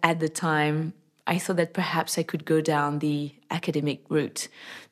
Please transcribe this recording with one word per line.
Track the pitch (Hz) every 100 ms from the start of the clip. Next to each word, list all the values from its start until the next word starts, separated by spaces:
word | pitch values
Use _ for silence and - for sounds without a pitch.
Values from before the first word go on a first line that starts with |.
at | 165 165
the | 160
time, | 160 165 151 151 151 160 - _ _ -
I | 175
thought | - 175
that | 170
perhaps | - 175 165 - -
I |
could | 165 156
go | - 160
down | 156 151 147 147
the | 151 147 147 - -
academic | 165 - 151 147 - -
route. | 156 - - - - - - -